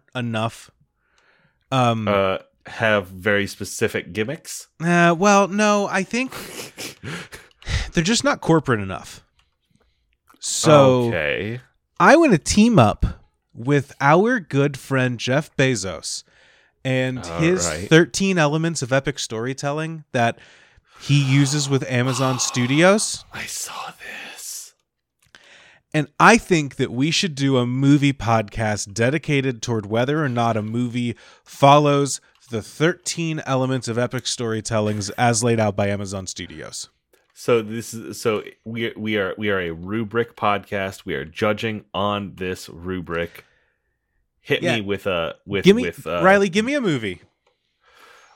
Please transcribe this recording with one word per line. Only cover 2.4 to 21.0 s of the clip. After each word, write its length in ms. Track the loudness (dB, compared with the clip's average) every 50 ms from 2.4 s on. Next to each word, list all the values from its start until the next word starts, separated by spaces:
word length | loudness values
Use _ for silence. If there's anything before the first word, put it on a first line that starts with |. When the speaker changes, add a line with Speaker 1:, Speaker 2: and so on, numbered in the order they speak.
| -6 _ _ _ -20
Speaker 2:
have 400 | -18 -6 -2 2 2 2 2 0 -2
very 380 | -8 -6 -2 0 2 2 0
specific 640 | -2 -6 -10 -12 -10 -6 -2 -2 -2 -2 -4 -8 -6 -6
gimmicks? 560 | -6 -6 -6 -8 -10 -12 -14 -14 -16 -16 _ _ -4 -2
Speaker 1:
Uh, 320 | 2 4 4 4 4 4 4
well, 300 | 4 4 4 4 4 2
no, 400 | 0 0 2 2 2 2 0 -2
I 120 | -2 -4 -4
think 300 | -4 -4 -4 -4 -6 -8
Speaker 2:
<laughs> 1600 | -12 -14 -14 -14 -14 -16 -16 -14 -14 -14 -14 -14 -14 -14 -12 -12 -12 -14 -16 -18 -20 -20 _ _ _ -6 -4 -2 -2 -4 -2 -2
Speaker 1:
they're 120 | -2 0
just 180 | 0 0 0 0
not 200 | -2 -2 -2 2
corporate 380 | 2 2 2 2 2 -2 -2
enough. 440 | -2 -4 -8 -10 -12 -14 -20 -20 -20 _ _ _ _ _ _ _ _ _ _ _ _ _ _ _ _ _ _ _ _ _ _ _
So 720 | -10 -8 -6 0 4 8 8 8 8 8 6 4 2 0
Speaker 2:
Okay. 520 | 0 -2 -2 -2 -2 -4 -4 -6 -8 -10 -14 _ _ _ _ _ _ 2
Speaker 1:
I 160 | 6 6 8
wanna 220 | 8 8 6 4 2
team 400 | 2 2 4 4 4 6 6 6
up 280 | 6 6 4 2 -2 -4 -4 -6 _ _ _ _ _ _ _
with 380 | -8 -2 0 0 0 0 -2 -4 0
our 380 | 2 4 6 6 4 4 0 -2
good 400 | -4 -2 0 0 0 0 -2 -6
friend 400 | -8 -4 -2 0 0 0 -2 -4
Jeff 380 | -2 -2 -2 -2 -2 -2 _
Bezos 640 | 0 2 2 2 0 -4 -6 -8 -10 -10 -10 -10 -10 -12 _ _ _ _ _ _ _ _ _ _ _ -6
and 340 | -2 -2 -2 -2 -2 -4 -8
Speaker 2:
All 200 | -8 -8 -4 0
Speaker 1:
his 260 | 0 0 2 0 0
Speaker 2:
right. 220 | -2 -2 -4 0 4
Speaker 1:
thirteen 500 | 6 6 6 4 0 -2 -2 0 2 2
elements 440 | 2 2 0 0 -2 -2 -4 -4 -4
of 100 | -2 -2
epic 260 | -2 -2 -2 -6 -6
storytelling 840 | -8 -8 -8 -6 -6 -6 -8 -6 -6 -6 -6 -6 -6 -8 -10 -14 -12 _ -2
that 260 | 0 0 0 -2 -4 -10 -20 -20 _ _ _ _ _ _ _ _ -8